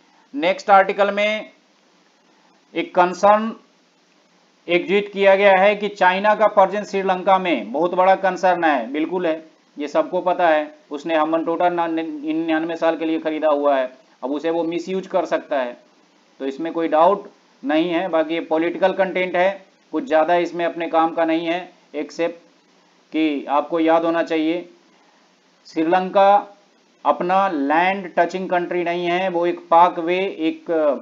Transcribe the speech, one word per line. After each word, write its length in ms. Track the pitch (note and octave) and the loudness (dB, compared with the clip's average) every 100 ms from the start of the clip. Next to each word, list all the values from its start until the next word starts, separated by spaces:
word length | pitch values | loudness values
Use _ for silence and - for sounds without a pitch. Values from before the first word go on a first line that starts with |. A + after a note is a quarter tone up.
| _ _ _ | _ _ _
Next 360 | - E3 - - | -4 -2 0 4
article 400 | G3 G3 F#3+ G3+ | 6 6 2 0
में 400 | G3+ G#3 G#3+ - _ _ _ _ _ _ _ _ _ _ _ _ | 0 -2 -2 -8 _ _ _ _ _ _ _ _ _ _ _ _
एक 200 | E3 E3+ | -8 -4
concern 580 | F3+ F3 F3+ G3+ G#3+ A3 - _ _ _ _ _ _ _ _ _ _ - | 0 0 2 4 4 0 -10 _ _ _ _ _ _ _ _ _ _ -2
exit 440 | F3 D3+ G3+ G3+ | -2 2 0 0
किया 240 | G3 G3 F#3+ | 2 4 6
गया 180 | G3+ F#3 | 6 6
है 180 | G3+ G3 | 4 2
कि 120 | G3+ | -2
China 460 | - F#3 F#3+ G#3 | 0 0 2 2
का 120 | G#3 G#3 | 2 4
प्रेजेंस 440 | G#3 F#3+ G#3 G3+ | 4 2 2 -4
श्रीलंका 480 | G3 F#3+ F#3 F#3 F#3+ | -4 -2 0 2 2
में 340 | F#3 C3+ G#2 | 2 -2 -4
बहुत 220 | C3+ F3 | -2 -2
बड़ा 200 | F3+ F#3 | 2 4
concern 500 | F#3+ F#3 F3+ F#3 F3 | 4 0 0 0 2
है। 280 | E3 C#3 A#2 | 2 0 -2
बिल्कुल 340 | D3 D#3+ F#3 F3 | -4 -4 -2 -2
है, 180 | D#3+ - _ _ - | -4 -8 _ _ -10
ये 100 | D3 | -4
सबको 320 | D#3+ D3+ F3+ | -2 -2 -2
पता 280 | F3+ D3+ F3 | -2 2 2
है, 260 | D#3 D3 - - | 2 -2 -12 -14
उसने 260 | D3 D#3+ D#3+ | -10 -2 0
हम्बनटोटा 520 | D#3 E3 E3 E3 F3 | 0 -2 -2 0 0
ना-, 220 | F3 E3+ | 0 -2
निन्यानवे 840 | D#3+ E3 D3+ D3+ D#3 E3 D#3+ E3+ E3 | -4 -6 -8 -6 -4 -2 -2 -4 -2
साल 200 | E3 D3+ | -2 -2
के 80 | |
लिए 140 | D#3+ D#3+ | -2 -4
खरीदा 300 | D#3 D#3 D#3 | -4 -2 0
हुआ 280 | C#3+ C#3+ C#3 | 2 2 0
है, 160 | B2+ - _ _ | -2 -8 _ _
अब 80 | B2+ | -8
उसे 180 | D3 E3 | -4 -2
वो 140 | E3+ | -2
misuse 420 | E3 E3+ F3+ F#3+ F#3+ | -2 -4 -6 -8 -4
कर 180 | F#3 | -4
सकता 360 | - - - C#3+ | -2 -4 -4 -4
है, 160 | B2 - _ _ _ _ _ - | -4 -10 _ _ _ _ _ -10
तो 80 | C3+ | -8
इसमें 260 | C3+ E3 | -6 -6
कोई 160 | D#3+ E3 | -4 0
डाउट 420 | D3+ E3+ G3+ - _ _ _ | 4 4 2 -4 _ _ _
नहीं 260 | C3 D#3 F3 | -2 -2 0
है। 180 | E3+ F#3 | -2 -2
बाकी 260 | E3 D#3 | -2 -2
ये 60 | E3 | -4
पॉलिटिकल 520 | C#3+ D#3+ E3+ E3 F#3 | -2 -2 -2 0 0
content 440 | F#3 F#3 F#3 F3+ F3 | 0 -2 -2 -2 0
है, 300 | F#3 G3 - _ _ | 0 -2 -12 _ _
कुछ 120 | D#3 | -8
ज़्यादा 320 | C3+ D#3 D#3 F3 | 0 2 4 2
इसमें 280 | E3 E3 | 0 -4
अपने 240 | E3+ E3 E3 | -6 -6 -2
काम 260 | D#3+ E3 | 0 0
का 100 | E3 | 0
नहीं 220 | E3 D#3+ E3 | -2 -2 -2
है, 260 | F3+ F3 - _ | -6 -8 -20 _
एक्सेप्ट 420 | D3 D3+ - E3+ E3+ _ _ _ _ _ _ _ | -10 -10 -6 -6 -6 _ _ _ _ _ _ _
कि 340 | D3+ D#3 C#3 - | -2 -2 -2 -2
आपको 320 | C#3+ C#3+ E3+ | -2 -2 0
याद 240 | D#3+ E3 | 2 2
होना 180 | E3 E3 | 2 -2
चाहिए 460 | D#3+ D#3+ D#3 E3+ - - _ _ _ _ _ _ _ _ - | -2 -2 -2 -4 -8 -20 _ _ _ _ _ _ _ _ -10
श्रीलंका 880 | D#3 D#3+ F#3 F#3+ G3 G3 G3+ - - _ _ _ _ | -4 0 0 0 4 4 4 0 -14 _ _ _ _
अपना 440 | C#3 D3 F3 F#3+ G3 | -2 0 0 0 0
land 640 | D#3 C#3 D#3 F3+ G3 F3 F3 | 0 0 2 0 -2 -4 -2
touching 300 | E3+ F#3+ F#3 | -2 -2 -4
country 340 | F3+ F3 F3+ | -4 -2 -4
नहीं 220 | E3+ F3 F3 | -4 -4 -2
है, 220 | F3 F#3+ | -2 -2
वो 180 | E3+ F3 | -2 -2
एक 200 | E3+ - | -2 2
पाक 280 | E3 F3 F3 | 4 4 2
वे, 200 | E3 F3+ | -2 -2
एक 520 | G3 - D#3+ D#3+ - D#3+ D3+ B2 | -4 -4 -4 -4 -4 0 0 -2